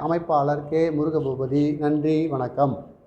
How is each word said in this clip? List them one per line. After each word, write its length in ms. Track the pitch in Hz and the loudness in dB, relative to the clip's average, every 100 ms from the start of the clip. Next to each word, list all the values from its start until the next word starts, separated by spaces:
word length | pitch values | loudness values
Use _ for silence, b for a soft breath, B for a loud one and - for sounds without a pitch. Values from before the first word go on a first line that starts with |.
| 151 | 0
அமைப்பாளர் 600 | 170 170 151 143 147 143 | -2 2 2 2 0 -2
கே 140 | 160 165 | 0 2
முருகபூபதி. 760 | 151 151 156 139 131 131 143 147 147 | 0 0 0 -2 -4 0 2 2 0
நன்றி, 400 | 147 151 151 156 160 | 0 0 2 0 0
வணக்கம். 480 | 135 123 - 139 107 - - | -2 -4 0 0 0 -10 -20